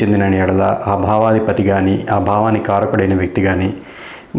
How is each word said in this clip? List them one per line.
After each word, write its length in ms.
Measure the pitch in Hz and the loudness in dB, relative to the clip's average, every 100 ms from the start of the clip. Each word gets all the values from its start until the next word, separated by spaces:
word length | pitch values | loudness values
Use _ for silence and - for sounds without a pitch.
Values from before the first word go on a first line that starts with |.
చెందిన 220 | 104 104 | 2 2
ఎడల 540 | 98 95 95 95 98 104 104 | 2 2 2 2 2 0 -2
ఆ 80 | 101 | -2
భావాధిపతి 680 | 98 107 110 110 110 101 | 0 2 2 2 0 0
కానీ 420 | 98 98 95 95 - | 0 2 0 0 -2
ఆ 80 | 101 | -2
భావానికి 460 | 98 104 110 107 - | 0 0 2 0 0
కారకుడైన 500 | 101 107 98 95 95 | 0 0 0 0 0
వ్యక్తి 260 | 87 - | 0 0
కానీ 320 | 95 92 95 - - - - - - | 0 0 -2 -6 -14 -20 -18 -20 -8